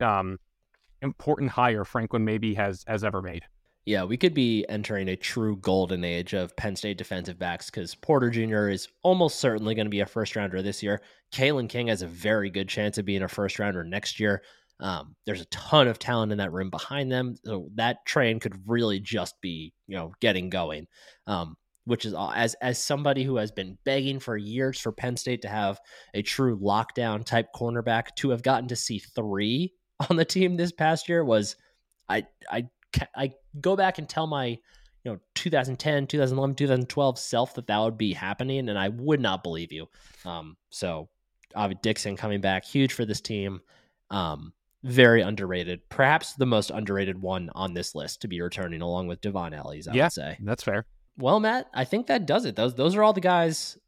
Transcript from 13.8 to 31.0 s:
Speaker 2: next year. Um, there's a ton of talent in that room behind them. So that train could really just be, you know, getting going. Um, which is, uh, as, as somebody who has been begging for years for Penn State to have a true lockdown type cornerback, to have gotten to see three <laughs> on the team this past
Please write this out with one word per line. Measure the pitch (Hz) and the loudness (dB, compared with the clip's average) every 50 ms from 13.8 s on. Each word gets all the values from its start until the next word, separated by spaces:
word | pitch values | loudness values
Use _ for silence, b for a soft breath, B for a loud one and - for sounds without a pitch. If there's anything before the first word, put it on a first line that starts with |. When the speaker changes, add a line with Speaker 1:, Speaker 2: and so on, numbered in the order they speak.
| 82 | -4
Speaker 2:
next | 82 92 104 - - - - | -4 -6 -6 -4 -6 -4 0
year. | 107 104 101 98 b b b b b b b - | 2 2 2 0 b b b b b b b -10
Um, | - 95 92 78 71 76 - _ _ | -6 -6 -6 -6 -8 -12 -18 _ _
there's | - 101 87 | -8 -6 -6
a | 85 | -8
ton | - - - - - - 156 135 | -10 -10 -12 0 4 6 6 6
of | 120 110 | 6 4
talent | - - - 123 117 110 107 104 | 0 -2 -2 0 0 0 0 0
in | 101 | -2
that | 98 92 | -2 -2
room | 82 92 95 95 | -4 -4 -4 -4
behind | 85 82 - - 135 143 139 131 | -6 -8 -8 -6 -6 -4 -2 -2
them. | 127 127 127 123 117 - - | -2 -2 -2 -4 -6 -10 -8
So | 110 110 95 82 67 101 | -8 -6 -6 -8 -6 -4
that | 110 113 120 120 - - | 0 0 0 0 -2 -6
train | - - 156 131 113 113 113 | -2 0 2 4 2 2 0
could | - 110 98 95 95 | -2 -6 -8 -8 -4
really | 104 117 120 117 110 101 95 | 0 2 2 4 2 2 0
just | 104 - 110 107 90 - - _ | -2 -4 -4 -2 -4 -4 -6 _
be, | - 92 85 80 80 78 - _ _ | -8 -8 -6 -8 -10 -12 -16 _ _
you | - 98 | -10 -8
know, | 92 82 82 90 - | -8 -8 -8 -4 0
getting | - 113 98 92 90 92 | 2 2 2 2 0 -2
going. | 90 92 85 78 78 76 80 B B B B B B B B | -2 -2 -2 -4 -4 -8 -10 B B B B B B B B
Um, | - 104 90 85 80 - - _ _ _ _ _ | -4 -4 -4 -4 -6 -8 -14 _ _ _ _ _
which | 120 120 113 - | -2 -2 0 -2
is, | 110 98 | -4 -4
uh, | 80 101 78 | -4 -4 -2
as, | 58 90 117 113 - | 0 2 2 0 0
as | - - 127 123 - - | -2 -2 -2 -2 -2 -2
somebody | - 147 139 147 147 139 135 127 | -2 -2 0 2 2 2 2 0
who | 135 131 | 0 0
has | 117 107 107 | 0 -2 -2
been | - - 95 92 95 - - | -4 -6 -8 -8 -10 -6 -2
begging | 135 135 139 135 139 135 135 | -2 0 0 0 -2 -4 -4
for | - - 113 | -4 -4 -6
years | 107 104 104 110 127 131 135 127 | -4 -4 -4 -2 -2 0 0 -2
for | - - 117 | -2 -4 -6
Penn | 107 - - 127 123 | -4 -4 -4 -4 -4
State | 120 - 131 123 113 - | -4 -4 -4 -4 -4 -4
to | |
have | 104 104 107 104 98 98 - B B B B B B - | -4 -2 0 0 0 -2 -4 B B B B B B -4
a | 101 | -4
true | 104 - - - 135 127 117 98 | -2 -2 0 2 2 2 2 2
lockdown | 98 101 98 107 113 - - - 120 113 107 104 113 | 2 4 4 4 2 0 -2 -2 0 0 0 -2 -2
type | - 120 117 113 - - | 0 2 2 2 0 -2
cornerback, | - 120 117 117 120 113 120 113 113 117 - - | -4 -4 -2 -2 0 0 2 2 0 0 -2 -4
to | - - 139 | -2 0 2
have | 123 117 117 | 2 2 4
gotten | 131 131 117 123 | 2 2 2 2
to | 123 123 | -2 -4
see | 117 - - 117 101 | -4 -4 -4 -4 -6
three | - - - - 110 107 98 98 104 107 120 135 175 185 - _ _ _ _ - | -8 -6 -6 -4 -4 -2 0 0 2 2 2 2 0 -2 -6 _ _ _ _ -4
<laughs> | - - | 0 2
on | 180 | 2
the | 165 165 | 4 2
team | - - 190 185 180 180 | 2 2 2 2 2 2
this | 170 170 175 - | 0 -2 -2 0
past | - 156 160 165 156 | 2 2 4 4 2